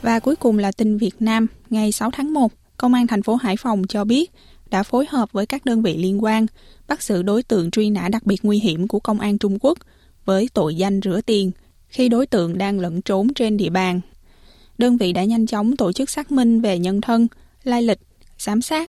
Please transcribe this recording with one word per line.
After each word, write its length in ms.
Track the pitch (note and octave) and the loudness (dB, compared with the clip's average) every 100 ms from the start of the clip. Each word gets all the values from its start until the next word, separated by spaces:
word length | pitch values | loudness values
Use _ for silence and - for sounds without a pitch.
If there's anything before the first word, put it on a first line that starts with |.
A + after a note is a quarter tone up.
Và 180 | A#3 A3+ | 0 0
cuối 160 | B3+ D#4 | 0 0
cùng 220 | A#3+ G#3+ | 2 2
là 140 | G3 | 0
tin 260 | - G#3+ G#3 | 0 0 0
Việt 180 | G#3 - | -2 -2
Nam. 280 | A3 A3 A3+ - - | 0 2 0 -4 -6
Ngày 220 | A3 G#3+ | -2 -2
sáu 200 | - A3 | -2 -4
tháng 220 | - C#4+ | -4 -2
một, 180 | D4+ A3+ - _ - | 0 0 -2 _ -2
Công 160 | B3 | 2
an 140 | B3 A#3 | 4 2
thành 160 | G#3 | 0
phố 120 | G#3 A#3+ | 0 -2
Hải 220 | B3 - | 0 -2
Phòng 300 | B3+ G#3 F#3+ | -2 -2 -2
cho 160 | G#3+ | -2
biết 280 | G3+ B3+ F4 - - - - | 0 0 0 -8 -20 -20 -4
đã 140 | F#3+ | -4
phối 220 | G#3 A#3+ D4 | 0 -2 0
hợp 220 | C#4+ G#3 | -2 -2
với 140 | G#3 G#3+ | -4 -4
các 200 | C4+ - | -4 -2
đơn 160 | A#3 | 0
vị 160 | A3 D#3+ | 0 0
liên 260 | F#3 G3+ | -2 0
quan 220 | A3 A3 A3 - - - - | 0 0 0 -4 -20 -20 -8
bắt 160 | D4 | -6
giữ 180 | - F#3+ | -2 -2
đối 220 | F#3+ G#3+ | 0 0
tượng 280 | - G#3+ E3+ | 0 0 0
truy 180 | A3 G#3+ | 0 0
nã 200 | G#3 F3+ | 0 0
đặc 160 | A3 - | -2 0
biệt 140 | G3 | 0
nguy 160 | G#3 G#3 | 2 2
hiểm 280 | G#3+ D#3+ F#3+ | 0 -2 -2
của 120 | G#3 | -2
Công 200 | - G#3 | -2 -2
an 180 | G#3 G3+ | 0 0
Trung 200 | G3+ G3 | 0 0
Quốc 160 | C4+ F4 - _ - _ - | 0 0 -8 _ -20 _ -2
với 240 | F#3+ B3 | 0 0
tội 220 | - D#3 E3 | 0 -2 0
danh 260 | F#3+ G3 | 0 0
rửa 180 | F#3+ F3+ A#3 | -2 -4 0
tiền 260 | G#3 F#3+ - _ _ _ | 0 0 -4 _ _ _
khi 220 | - B3 | 0 2
đối 160 | A#3 C4+ | 2 2
tượng 320 | A3 E3+ F#3 | 0 0 -2
đang 220 | G3 G3+ | -2 -2
lẫn 220 | F3 E3+ | -2 -4
trốn 320 | - F#3+ A3 | -2 0 0
trên 240 | C#4 A3+ G#3 | 0 0 0
địa 120 | F3 | 0
bàn. 320 | F3+ F#3 F3+ - - - - - - - - | 0 0 -2 -6 -20 -20 -20 -20 -20 -20 -2
Đơn 200 | B3 A#3+ | 0 2
vị 160 | F#3+ | 0
đã 100 | F3 | 0
nhanh 240 | G3 A3+ A3 | 0 2 0
chóng 300 | G#3 G#3+ C#4 | 0 0 0
tổ 140 | F#3 | 0
chức 180 | F#3+ C#4 | 0 -4
xác 220 | - D4 | -6 -2
minh 300 | C#4 A#3 A3+ | 2 4 4
về 180 | A3+ F3 | 2 0
nhân 220 | F3+ G3 | 0 -2
thân, 260 | A#3 A#3 A#3 - - _ | 0 2 2 -2 -20 _
lai 180 | C4 A#3+ | -4 0
lịch, 180 | A#3 G3+ _ _ - - | 0 -2 _ _ -20 -10
giám 220 | - G#3+ | -2 -2
sát 260 | B3 D#4 E4 | -2 -4 -4